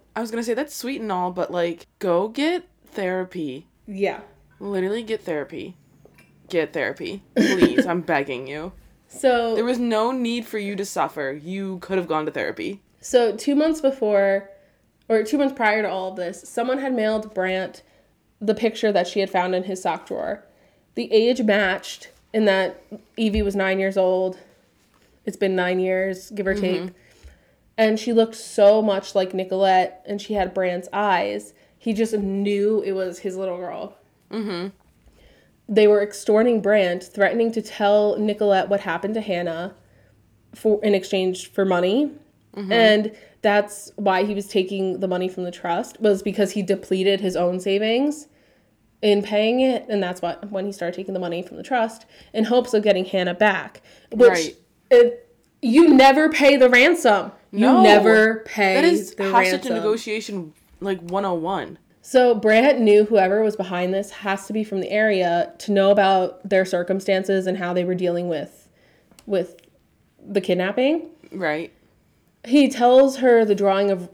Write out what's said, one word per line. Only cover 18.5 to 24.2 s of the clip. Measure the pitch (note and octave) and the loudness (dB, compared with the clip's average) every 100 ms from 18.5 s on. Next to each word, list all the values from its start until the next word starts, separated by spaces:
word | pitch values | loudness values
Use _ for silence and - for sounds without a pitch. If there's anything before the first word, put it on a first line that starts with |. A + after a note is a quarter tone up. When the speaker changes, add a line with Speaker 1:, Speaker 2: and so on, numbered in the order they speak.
Speaker 2:
picture | G#3+ A3+ A3 G#3+ | -2 -2 -2 0
that | G3 F3+ | 0 -2
she | G3+ | -2
had | F#3+ | -2
found | F#3 F3+ | -2 -2
in | F#3 | -4
his | F#3 F#3 | -6 -6
sock | F3 E3 - | -6 -6 -8
drawer. | - - G#3+ - _ _ _ _ | -8 -8 -8 -12 _ _ _ _
The | - A#3+ | -10 -2
age | A3+ A#3 B3+ | 2 2 2
matched | G#3+ G3+ F#3+ F#3 - - - _ _ | 0 0 0 -4 -8 -16 -20 _ _
in | A3 | 0
that | G#3 F#3+ F#3+ - _ G#3+ _ - | 2 2 0 -6 _ -20 _ -6
Evie | A3 G#3+ | -2 -2
was | G3+ G3 | -2 -2
nine | F#3+ F#3+ | -2 -2
years | F#3+ F#3+ | -2 0
old. | F#3 F#3 | 0 0